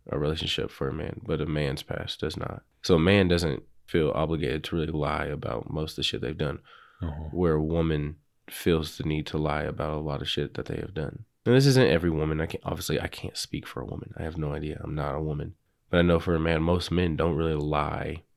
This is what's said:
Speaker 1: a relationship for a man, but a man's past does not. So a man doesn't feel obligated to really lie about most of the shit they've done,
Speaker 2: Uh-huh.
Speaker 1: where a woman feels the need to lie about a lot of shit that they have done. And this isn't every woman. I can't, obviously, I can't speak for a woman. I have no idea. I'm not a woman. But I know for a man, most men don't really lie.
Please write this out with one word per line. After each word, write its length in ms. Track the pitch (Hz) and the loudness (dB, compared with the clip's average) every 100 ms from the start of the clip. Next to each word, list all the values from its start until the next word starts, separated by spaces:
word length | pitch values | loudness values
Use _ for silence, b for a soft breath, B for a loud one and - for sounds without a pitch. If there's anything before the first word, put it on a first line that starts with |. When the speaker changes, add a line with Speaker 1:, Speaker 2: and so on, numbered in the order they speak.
| - | -6
Speaker 1:
a 80 | 71 | -2
relationship 520 | 73 80 82 - - | -2 -2 -2 -4 -6
for 180 | - 67 | -4 -6
a 40 | |
man, 260 | 78 - - | -4 -6 -8
but 160 | - 78 | -4 -2
a 60 | 76 | -2
man's 360 | 76 71 - | 0 0 -2
past 380 | - 80 - - | -6 -8 -8 -6
does 160 | 78 - | -6 -4
not. 260 | - - - _ | -8 -8 -14 _
So 120 | - 85 | 4 6
a 20 | |
man 280 | 85 101 90 | 8 6 6
doesn't 340 | 87 82 60 - - - | 4 2 -2 -8 -20 -2
feel 260 | 85 73 | 2 2
obligated 500 | 73 78 80 67 76 | 2 0 0 -2 -2
to 120 | - 85 | -2 -2
really 100 | 78 | -2
lie 340 | 80 73 76 73 | 0 0 0 -2
about 440 | 73 - 57 - | -4 -4 -6 -4
most 200 | 76 78 | -4 -4
of 40 | - | -4
the 60 | |
shit 180 | - - | -4 -4
they've 160 | 60 80 | -4 -4
done, 240 | 73 - B B B B | -4 -6 B B B B
Speaker 2:
Uh-huh. 240 | 85 76 78 | -6 -6 -4
Speaker 1:
where 220 | 85 87 | 2 4
a 80 | 78 | 4
woman 540 | 78 85 82 76 73 78 _ _ - | 2 2 2 2 -2 -8 _ _ -18
feels 460 | - 92 82 78 - | -2 2 2 0 -4
the 60 | |
need 220 | 78 76 73 | -2 -2 -2
to 120 | 78 | -2
lie 240 | 76 73 | 0 -2
about 340 | 73 - 76 76 | -4 -4 -4 -4
a 40 | |
lot 200 | 76 69 | -4 -4
of 80 | - | -4
shit 260 | - 71 | -4 -4
that 120 | - - | -6 -8
they 100 | - | -8
have 180 | - | -6
done. 300 | 78 73 - - _ 117 | -6 -6 -8 -16 _ 4
And 80 | |
this 120 | 127 139 | 6 8
isn't 220 | 127 101 | 6 6
every 200 | 80 85 | 6 4
woman. 300 | 78 78 78 | 2 2 0
I 60 | 80 | -2
can't, 160 | - | -4
obviously, 360 | - 85 - 76 | -6 -6 -2 -2
I 60 | 92 | -4
can't 300 | - - - | -8 -10 -8
speak 300 | - 73 - | -8 -8 -8
for 140 | - | -10
a 60 | 60 | -8
woman. 260 | - - - | -10 -10 -8
I 40 | |
have 140 | 82 82 | -8 -4
no 160 | 73 | -4
idea. 280 | 76 76 - | -4 -6 -8
I'm 120 | 76 | -6
not 200 | 76 71 | -4 -4
a 60 | 69 | -2
woman. 320 | 78 73 82 - _ _ _ | -2 -4 -6 -12 _ _ _
But 80 | 87 | 4
I 40 | |
know 160 | 87 85 | 6 4
for 140 | 90 | 2
a 60 | 82 | 2
man, 220 | 82 80 | 2 2
most 280 | 82 90 - | 4 2 2
men 260 | 85 87 78 | 2 2 2
don't 200 | 82 78 | 0 2
really 180 | 82 | 0
lie. 680 | 76 76 73 73 73 - 82 - | 0 0 0 0 -2 -6 -8 -12